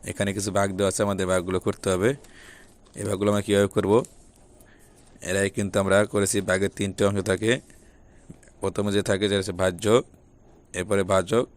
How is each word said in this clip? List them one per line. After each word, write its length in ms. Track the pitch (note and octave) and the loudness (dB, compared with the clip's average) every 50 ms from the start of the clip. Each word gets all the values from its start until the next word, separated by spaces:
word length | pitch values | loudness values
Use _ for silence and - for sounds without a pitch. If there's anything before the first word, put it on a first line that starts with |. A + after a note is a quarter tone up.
| - - | -10 -12
এখানে 200 | F#2+ - G2+ G2+ G2 | -6 -4 -4 -4 -2
কিছু 140 | G#2 G2 G#2 F#2 G2+ | -4 -4 -2 0 0
ভাগ 100 | G2+ G2+ F#2+ | 0 0 0
দেওয়া 140 | F#2 G2+ F#2+ | 0 0 0
আছে, 80 | F#2 - G#2+ | 0 0 -2
আমাদের 200 | G2+ G2+ F#2+ F#2+ F2+ | -2 0 -2 0 0
ভাগগুলো 260 | F#2 F#2 F2 F#2 F#2 F#2 - | 0 0 0 -2 -4 -2 -2
করতে 200 | G#2+ G2 - - G2+ | -2 -4 -2 -2 -2
হবে। 180 | F#2 F2+ F#2+ A#2 C#3 C#3 - - - - - - - - - - - _ - - - - | 0 2 2 0 0 -2 -10 -20 -20 -20 -20 -20 -20 -20 -20 -20 -20 _ -20 -20 -12 -8
এই 60 | G#2 G2+ | -6 -6
ভাগগুলো 200 | G#2 F#2+ G2+ G#2 | -4 -2 0 0
আমরা 120 | G#2 G#2 G2+ | 0 0 0
কীভাবে 220 | - G2+ G2+ G2+ G2 - | 2 2 2 2 2 0
করবো? 220 | G#2+ F#2+ F#2+ G#2 A#2+ D#3+ - - - - - _ - - - - - - - - _ - - _ - - - - - - - | -2 2 2 2 2 2 -2 -14 -20 -20 -20 _ -20 -20 -20 -20 -20 -20 -20 -20 _ -20 -20 _ -20 -20 -20 -20 -14 -8 -4
এরাই 200 | F#2 G2 G2 G2 - | -2 0 0 0 0
কিন্তু 200 | - G#2 G2 - G2+ | -2 -4 -2 0 0
আমরা 140 | G2 F#2+ F#2+ G2+ G#2+ G2+ - | 2 4 4 4 4 2 0
করেছি, 240 | G#2 G2+ F#2+ - G#2 F#2+ F2+ | 0 0 0 0 -2 0 0
ভাগের 240 | F#2 F#2+ G2 F#2+ - - | 0 0 0 -2 -2 -4
তিনটে 240 | G2 G2 F#2 - G#2 G2 | -6 -6 -2 0 0 0
অংশ 100 | G2 G2 F2+ G2+ | 0 0 0 0
থাকে। 200 | F#2+ F#2 G#2+ A2 B2 C#3 - - - - - - - - - - - - _ - - - - - - - | -2 0 2 0 0 0 -2 -14 -20 -20 -20 -20 -20 -20 -20 -20 -20 -20 _ -20 -20 -20 -20 -20 -14 -6
প্রথমে 300 | - G2 - - G2+ G#2 G2 | -6 -4 -2 -2 -2 0 0
যে 60 | G#2 F#2+ - | 0 0 0
থাকে, 140 | G2+ F#2+ G2+ G2+ | 0 0 0 0
যেটা 100 | G2+ G2+ | 0 0
হচ্ছে 120 | F#2+ G#2 F2+ F2 | -2 -4 -4 0
ভাজ্য, 220 | F#2+ F#2 F2+ E2+ F#2 G#2 A2 B2+ - - - _ _ - _ - - - - - - _ - - | 0 0 0 0 2 4 4 4 2 0 -18 _ _ -20 _ -20 -20 -20 -20 -20 -20 _ -8 -8
এরপরে 240 | F2+ F#2+ G#2 G2 F#2+ F2+ | -2 0 0 0 2 2
ভাজক 340 | G2 F#2+ F2+ F#2 A2 A#2 C3 - - | 2 2 2 2 0 0 0 -2 -8